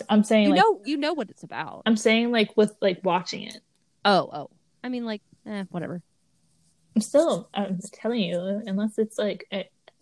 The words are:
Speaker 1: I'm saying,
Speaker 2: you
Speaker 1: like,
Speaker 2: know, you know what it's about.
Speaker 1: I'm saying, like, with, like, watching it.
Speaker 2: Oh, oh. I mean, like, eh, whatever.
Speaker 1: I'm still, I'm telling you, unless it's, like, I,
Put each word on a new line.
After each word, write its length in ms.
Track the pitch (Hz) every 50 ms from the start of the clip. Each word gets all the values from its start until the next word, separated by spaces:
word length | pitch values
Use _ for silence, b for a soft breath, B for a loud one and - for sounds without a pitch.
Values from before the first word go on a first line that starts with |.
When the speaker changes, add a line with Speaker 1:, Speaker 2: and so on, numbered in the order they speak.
| - -
Speaker 1:
I'm 140 | 214 214 208
saying, 220 | - 226 214 208
Speaker 2:
you 60 | 202
Speaker 1:
like, 80 | 190 180
Speaker 2:
know, 200 | 403 453 403 - 202
you 120 | 247 302
know 160 | 285 285 302 349
what 180 | 302 226 185
it's 120 | - _ -
about. 400 | - - 120 160 - - - -
Speaker 1:
I'm 100 | 220 233
saying, 340 | 214 - 226 220 226 233 240
like, 260 | 240 226 208 208 -
with, 200 | - 214 208 - -
like, 200 | 214 196 180 - -
watching 380 | 185 175 185 175 - - - -
it. 180 | - - - _ _ _ _ _ _ _ _ -
Speaker 2:
Oh, 240 | 202 202 175 143 - -
oh. 180 | 147 143 - _ _ _ _ _ _ -
I 40 | 254
mean, 160 | 254 247 240
like, 180 | 226 214 202 _ _ _ _ -
eh, 180 | 220 214 202 190 185
whatever. 300 | - 175 165 - 180 175 - _ _ _ _ _ _ _ _ _ _ _ _ _ _ _ _ _ -
Speaker 1:
I'm 80 | 226 214
still, 460 | - - 285 330 320 226 175 - - -
I'm 280 | - 202 190 190 175 - - -
telling 280 | - - 220 240 240
you, 180 | 190 170 175 175 180 190 202 208 220
unless 320 | 220 190 196 214 220 - -
it's, 200 | 220 214 - -
like, 280 | 214 202 190 190 - -
I, 140 | - 196 180 - _ _ _ _ - -